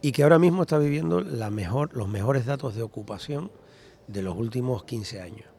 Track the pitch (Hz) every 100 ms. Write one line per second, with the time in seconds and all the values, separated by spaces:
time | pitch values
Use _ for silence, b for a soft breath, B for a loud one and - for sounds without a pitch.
0 | 147 127 147 165 175 180 170 156 147 147
1 | 165 175 190 135 107 107 87 120 147 127
2 | 101 104 107 135 120 139 135 110 113 -
3 | 107 101 - 147 185 - B B B B
4 | - 101 95 87 117 123 127 120 - 117
5 | 101 101 90 107 -